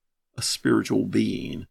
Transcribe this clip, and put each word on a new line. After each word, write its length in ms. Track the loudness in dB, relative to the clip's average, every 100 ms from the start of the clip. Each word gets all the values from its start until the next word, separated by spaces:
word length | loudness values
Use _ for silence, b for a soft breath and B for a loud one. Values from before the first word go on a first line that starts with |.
| _ _ _ -8
a 60 |
spiritual 640 | -6 -2 2 2 2 0 2
being, 640 | 2 0 -2 -6 -8 -12